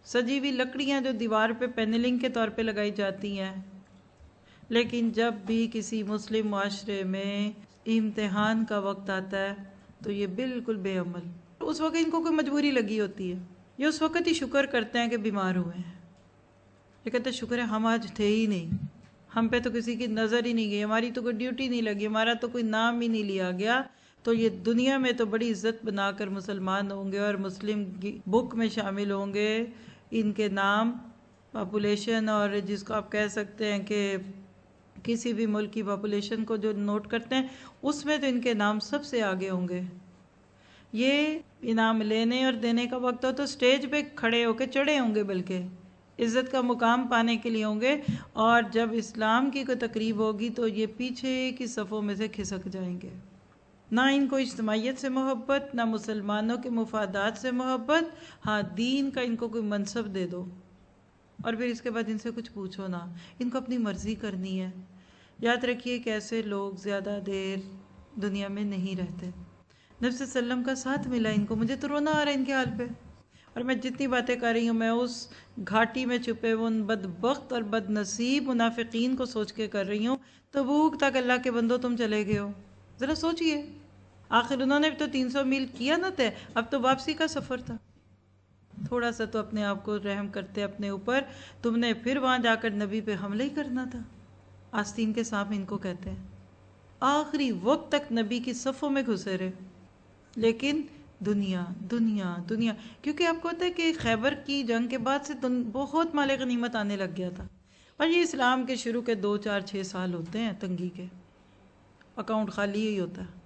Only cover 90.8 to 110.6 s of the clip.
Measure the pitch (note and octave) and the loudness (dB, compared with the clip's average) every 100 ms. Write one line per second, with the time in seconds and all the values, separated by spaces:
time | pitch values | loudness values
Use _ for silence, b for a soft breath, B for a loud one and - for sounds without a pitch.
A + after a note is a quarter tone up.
90.8 | G3+ G3 G3 B3+ C4+ B B B A#3+ A#3 | -6 -4 0 0 0 B B B 0 2
91.8 | A#3+ A3+ A#3 C#4 C4 B3+ A#3 A3+ A3+ G3+ | 2 0 0 2 2 4 4 2 2 -2
92.8 | G#3 A3 G#3 G3 G3 G#3 C#4 C#4+ C#4+ B3 | -2 -2 -2 -4 -2 -2 -2 -2 -4 -4
93.8 | B3+ B3 - - - - - - - A3 | -4 -8 -12 -16 -20 -20 -20 -20 -8 -4
94.8 | G3+ A3 A3 A3 A#3 G#3 G3+ G#3 F#3+ G3+ | -4 0 0 0 0 -2 -2 -2 -2 -4
95.8 | F#3+ F3+ - - - - - - - - | -4 -6 -8 -10 -12 -16 -20 -20 -20 -20
96.8 | - - - D4 D4+ D4 C#4 G3 F#3+ C#4+ | -20 0 2 4 2 2 2 2 2 2
97.8 | - D4 C#4+ A3+ G#3+ A#3+ B3 B3 C4+ C4+ | 2 -2 0 0 0 0 -2 -4 -4 -2
98.8 | D4 C4+ B3+ G3+ G3 F#3 F#3 F#3 - - | 0 0 2 0 0 -2 -2 -6 -14 -20
99.8 | - - - - - - A3+ A3+ C4+ D4 | -20 -20 -20 -20 -14 2 2 4 2 0
100.8 | D4 B B - G3 G#3 G3 F#3 F3 F3 | -2 B B -8 0 0 2 0 -2 -6
101.8 | F#3 A#3 A3+ G#3 F#3 F3 F3 A3 A#3 G#3+ | -4 2 2 2 -2 -4 -4 0 0 -2
102.8 | B B - D4 F4 E4 E4+ E4+ F4+ F4+ | B B -6 0 2 2 -2 -2 -2 2
103.8 | E4 E4 A#3 A3+ B3 C#4+ - C#4 A#3+ A3+ | 0 2 2 2 2 0 -2 -2 2 0
104.8 | A#3+ B3+ A#3 C#4 C#4+ C#4 B3+ B3 A#3+ A3 | 0 0 0 0 -2 -4 0 0 0 -2
105.8 | C#4 D#4+ E4 D4 C#4 C4+ C4 B3 A#3 A#3 | 0 2 2 2 2 2 2 0 0 0
106.8 | G3+ G3+ F#3 F#3+ F#3 F3+ - - b b | -2 0 -2 -2 -4 -6 -12 -14 b b
107.8 | b _ D#4 F4 F4 C#4 B3 C4 B3+ B3+ | b _ 4 4 4 4 4 4 2 -2
108.8 | A#3 A#3 A#3+ A3+ G3+ G#3 G#3 G3+ G3 G3+ | -2 -2 0 0 0 0 0 -2 -2 -6
109.8 | F#3+ F#3+ F#3 F3 E3 G#3+ A3+ F#3+ | -6 -4 -2 -2 -4 -4 -4 -4